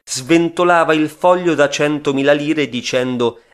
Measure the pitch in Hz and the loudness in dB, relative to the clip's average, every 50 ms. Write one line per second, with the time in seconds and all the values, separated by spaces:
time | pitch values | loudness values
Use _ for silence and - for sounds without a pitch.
0 | _ - - 131 131 131 165 170 170 160 165 - 175 175 175 165 160 151 160 156 | _ -12 -12 -8 -2 2 2 2 2 0 0 0 2 2 2 2 2 2 2 0
1 | 156 147 - - - 180 180 185 180 170 156 139 147 139 - - 147 147 151 143 | 0 -2 -4 0 2 2 2 2 2 0 0 2 0 0 0 0 -2 -2 -2 -2
2 | 147 147 135 135 139 143 147 147 147 151 156 151 143 123 120 120 113 - - 127 | -2 -2 -2 0 2 2 2 2 0 -2 -2 -2 -2 -4 -4 -8 -6 -4 -2 -2
3 | 127 127 127 120 120 117 - - _ _ | -2 -2 -2 -2 -2 -2 -2 -6 _ _